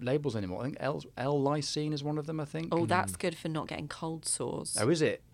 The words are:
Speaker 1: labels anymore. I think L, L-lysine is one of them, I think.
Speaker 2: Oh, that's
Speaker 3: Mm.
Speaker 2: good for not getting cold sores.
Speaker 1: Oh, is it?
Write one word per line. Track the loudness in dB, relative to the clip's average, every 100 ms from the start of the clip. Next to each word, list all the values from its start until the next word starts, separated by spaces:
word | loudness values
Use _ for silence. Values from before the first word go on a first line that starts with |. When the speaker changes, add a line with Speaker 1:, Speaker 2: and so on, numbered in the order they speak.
Speaker 1:
labels | 0 0 2 0
anymore. | -2 -2
I |
think | -4 -2
L, | -2 -2 -6 -4
L-lysine | 0 4 4 2 0 -2 -2
is | -2
one | -2 -2
of | -2
them, | -4
I |
think. | -4 -4 0
Speaker 2:
Oh, | 2 4
that's | 4 2
Speaker 3:
Mm. | 0
Speaker 2:
good | -2 -2
for | -2
not | -2 -4
getting | -6 -6
cold | -6 -6 -4 -2
sores. | -2 0 -2 -2 2
Speaker 1:
Oh, | 4
is | 6
it? | 4 2 -6